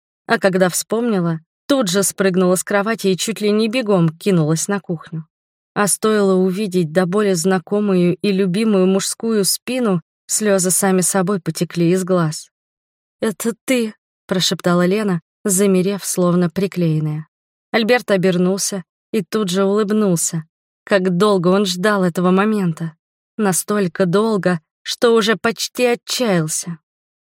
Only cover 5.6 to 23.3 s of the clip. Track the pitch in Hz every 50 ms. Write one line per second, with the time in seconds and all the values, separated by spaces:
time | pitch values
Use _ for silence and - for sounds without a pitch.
5.6 | _ _ - 208 208 190 - - - 220 214 208 202 190 190 185 185 190 180 196
6.6 | 220 190 180 185 175 151 156 185 185 170 185 208 214 196 190 170 156 190 190 185
7.6 | - - 208 208 208 202 190 180 175 175 - - - 208 196 185 202 185 175 214
8.6 | 226 226 208 190 185 190 190 196 - - - - - 226 226 214 190 175 - -
9.6 | _ - 247 254 247 214 185 170 - _ _ _ _ - - - 214 208 196 190
10.6 | 175 185 175 - 202 190 190 185 170 - - 196 180 175 208 185 - - 160 -
11.6 | 180 165 - 175 175 165 180 190 185 175 185 180 165 156 156 - - - _ _
12.6 | _ _ _ _ _ _ _ _ _ _ _ _ - 226 185 - - 233 220 -
13.6 | _ - 262 247 226 220 - _ _ _ _ _ _ - 185 185 165 - 185 160
14.6 | - 180 175 175 180 180 190 214 220 202 180 165 - _ _ _ - 214 190 180
15.6 | 208 202 190 185 180 196 202 185 - - - - 180 175 175 180 175 170 - -
16.6 | 196 185 - 180 175 160 156 156 151 151 151 156 156 - _ _ _ _ _ _
17.6 | _ _ - 220 226 208 247 247 - - 208 190 175 190 175 180 180 180 196 196
18.6 | - - 208 190 - _ _ _ _ _ - 220 175 - - 214 214 180 175 190
19.6 | 196 196 202 214 220 190 214 214 214 196 175 165 - - - 160 156 _ _ _
20.6 | _ _ _ _ _ - 220 196 185 190 175 175 208 214 202 190 165 180 185 196
21.6 | 208 185 180 180 180 214 208 196 185 180 165 - 175 180 185 190 202 214 220 208
22.6 | 190 175 160 - 170 165 - _ _ _ _ _ _ _